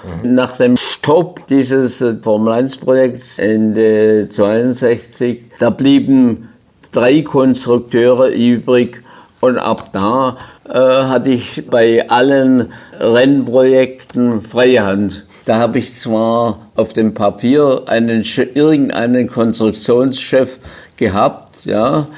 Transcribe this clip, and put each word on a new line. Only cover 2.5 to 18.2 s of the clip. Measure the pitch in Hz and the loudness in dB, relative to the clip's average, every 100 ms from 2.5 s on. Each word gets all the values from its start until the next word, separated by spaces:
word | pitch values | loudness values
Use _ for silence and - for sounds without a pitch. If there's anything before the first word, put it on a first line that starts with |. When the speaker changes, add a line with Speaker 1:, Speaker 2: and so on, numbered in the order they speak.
Speaker 2:
eins | 113 135 - | 0 -2 -4
Projekts | - 131 131 120 - - | 0 2 0 -2 -14 -6
Ende | 98 110 110 107 110 107 107 107 101 | -2 0 0 2 2 4 2 2 0
zweiundsechzig, | - 101 110 123 123 123 117 - - 123 117 - - | -2 0 0 -2 0 -2 -2 -6 -6 -6 -6 -10 -4
da | 120 | -2
blieben | 104 135 139 123 135 123 107 - _ _ _ _ | 0 2 2 4 2 2 -2 -10 _ _ _ _
drei | - 120 151 | -2 2 2
Konstrukteure | 160 143 131 123 127 120 120 123 120 123 131 | 0 0 0 0 0 -2 0 2 4 4 2
übrig | - 120 120 - 123 120 - - - - - | 2 2 0 0 0 0 -6 -20 -20 -20 -2
und | 127 123 | -2 0
ab | - 113 - | -4 -6 -6
da, | 101 98 127 131 123 - - - | -4 -2 0 -2 -6 -16 -20 -6
äh, | 127 | 0
hatte | 131 131 131 127 135 | 2 2 2 0 0
ich | 123 - - - | -2 -4 -12 -2
bei | 123 113 113 - | 2 2 2 2
allen | 120 131 139 131 127 117 - - - | 2 2 2 2 2 0 -8 -20 -6
Rennprojekten | 113 117 131 143 120 127 131 131 127 131 - - 123 113 | 0 2 2 2 0 2 4 2 0 -4 -10 -4 -2 -2
freie | - 117 127 123 | -4 0 2 2
Hand. | 101 98 101 95 - - | 0 -2 -4 -8 -18 -12
Da | - 113 | -4 0
habe | 120 123 | 0 -2
ich | - | -6
zwar | - 123 110 113 117 117 104 - | -10 -4 -2 0 0 -2 -6 -10
auf | - 110 | -4 -4
dem | - 110 | 0 -2
Papier | 107 104 101 120 143 143 127 - | 0 -2 -2 0 2 2 0 -2
einen | 113 117 113 | -2 0 -2